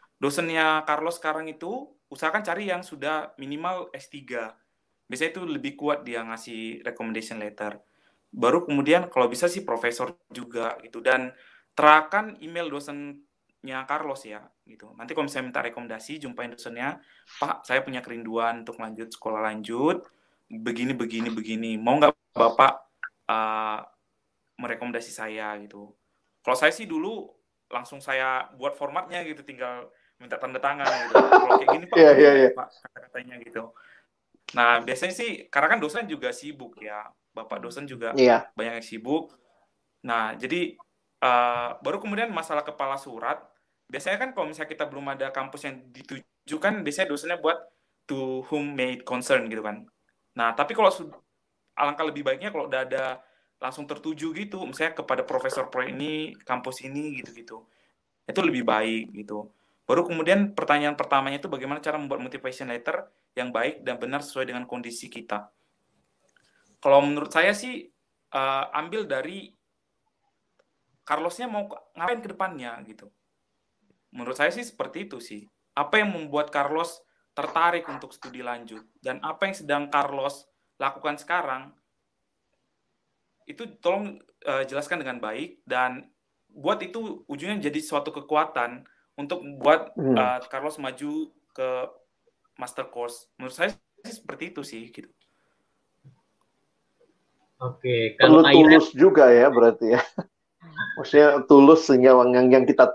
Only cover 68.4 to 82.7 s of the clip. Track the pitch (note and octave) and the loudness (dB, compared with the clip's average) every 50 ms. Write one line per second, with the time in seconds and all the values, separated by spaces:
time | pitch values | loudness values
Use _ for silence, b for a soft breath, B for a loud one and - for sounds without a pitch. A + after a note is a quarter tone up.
68.4 | C3+ C3+ C3+ C3+ C3+ - - D3 D#3 E3+ D#3 D3 G#3+ D3 C#3 C3 C3+ D#3+ F#3 G3 | -2 -2 -2 -2 -4 -4 -6 -8 -8 -6 -8 -8 -6 -6 -6 -6 -6 -8 -12 -14
69.4 | - - _ _ _ _ _ _ _ _ _ _ _ _ _ _ _ _ _ _ | -18 -20 _ _ _ _ _ _ _ _ _ _ _ _ _ _ _ _ _ _
70.4 | _ _ _ _ _ _ _ _ _ _ _ _ _ - D3+ D#3 D#3+ F3 E3+ - | _ _ _ _ _ _ _ _ _ _ _ _ _ -6 -6 -4 -4 -6 -6 -6
71.4 | B3 A#3 G#3+ G#3 G3+ G#3 - - - _ _ D#3+ E3 A#3+ A#3+ A3+ G#3+ G3 F3 - | -8 -8 -6 -8 -8 -8 -12 -18 -20 _ _ -8 -6 -6 -6 -6 -8 -12 -8 -8
72.4 | F#3+ F#3+ F3 C#3 B2 A#2+ A#2 B2 C3+ A2 G#2 - G2+ G2+ _ _ _ _ _ _ | -8 -8 -8 -10 -12 -14 -14 -16 -18 -20 -20 -20 -20 -20 _ _ _ _ _ _
73.4 | _ _ _ _ _ _ _ _ _ _ _ _ _ _ _ B2 A#2+ B2 C3 C3+ | _ _ _ _ _ _ _ _ _ _ _ _ _ _ _ -12 -10 -10 -4 -2
74.4 | D3 E3+ F3 A3+ A#3+ - - - C3+ B2+ - E3 G3+ G3+ C#3 A#2+ - - G#2+ G#2 | -2 -2 -2 -4 -10 -14 -10 -10 -10 -10 -10 -12 -14 -14 -14 -16 -16 -16 -18 -18
75.4 | G#2 _ _ _ _ _ _ C#3 D3 - - G#3+ G#3+ G3+ F3+ E3 D#3 D3 C#3 D3+ | -20 _ _ _ _ _ _ -6 -4 0 0 0 0 0 -4 -8 -10 -6 -4 -4
76.4 | D3 D3 - D3 C#3+ C#3+ D3+ D#3+ E3+ E3 - - _ _ _ _ _ _ _ - | -4 -2 -2 -4 -2 -2 -2 -4 -4 -6 -8 -16 _ _ _ _ _ _ _ -10
77.4 | C#3+ D#3+ - E3 E3 E3+ F3 E3+ E3 D3+ C#3 C#3 - C3+ - - - B2+ B2 B2+ | -10 -4 -2 0 2 2 0 -2 -6 -10 -12 -14 -14 -16 -18 -20 -20 -18 -16 -12
78.4 | B2 A#2+ A#2+ A#2+ A#2 A2 A2 A2 A2 _ _ _ _ C3 C3 - - D#3 D#3+ - | -10 -10 -10 -10 -12 -16 -18 -20 -20 _ _ _ _ -8 -8 -6 -8 -10 -6 -4
79.4 | G3 F#3+ F#3+ - D#3 C#3+ D3 D3 C#3+ C#3+ D3 C#3+ C#3 C#3 C#3 C#3 C3+ C#3 - - | -4 -6 -6 -8 -4 -2 -2 -2 -2 -2 -2 -2 -2 -2 -4 -4 -6 -6 -6 -8
80.4 | - _ _ _ _ _ _ _ C3+ C#3 C#3 - - - - - - - E3+ F3+ | -16 _ _ _ _ _ _ _ -6 -6 -6 -6 -8 -8 -8 -8 -6 -4 -4 -4
81.4 | D#3 C3+ C3 C3 C#3 C#3+ _ _ _ _ _ _ _ _ _ _ _ _ _ _ | -2 -4 -6 -8 -10 -16 _ _ _ _ _ _ _ _ _ _ _ _ _ _
82.4 | _ _ _ _ _ _ | _ _ _ _ _ _